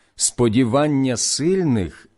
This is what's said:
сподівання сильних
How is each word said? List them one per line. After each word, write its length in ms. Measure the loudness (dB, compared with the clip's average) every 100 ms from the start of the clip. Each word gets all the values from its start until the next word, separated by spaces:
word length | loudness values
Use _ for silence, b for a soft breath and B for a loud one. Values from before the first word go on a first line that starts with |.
| _ -6
сподівання 1000 | -6 0 2 2 2 2 0 0 0 -2
сильних 920 | -4 -2 -2 0 0 0 -2 -8 -20